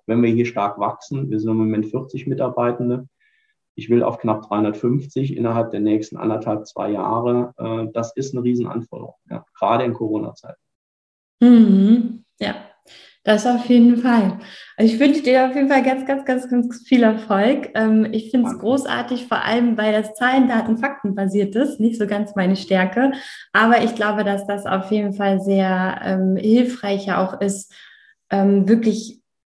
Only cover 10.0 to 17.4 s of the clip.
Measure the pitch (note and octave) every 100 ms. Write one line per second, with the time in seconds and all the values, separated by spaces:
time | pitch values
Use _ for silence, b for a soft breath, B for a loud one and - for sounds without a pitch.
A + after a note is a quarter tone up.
10 | A2 G#2+ G#2+ - - - _ _ _ _
11 | _ _ _ - A#3+ A#3+ G#3 G3 G3 A#3+
12 | A3+ - _ - G#3 - - _ _ b
13 | b b - G#3 B3 A#3+ - B3 A#3+ A#3+
14 | A#3+ A#3 F#3+ - B B B B A3+ A3+
15 | C#4 D#4 B3+ B3+ C4 C4+ C#4 C#4 B3+ C4
16 | - C#4 C4+ B3+ B3+ B3 A#3+ - - B3
17 | A3 G#3+ - G3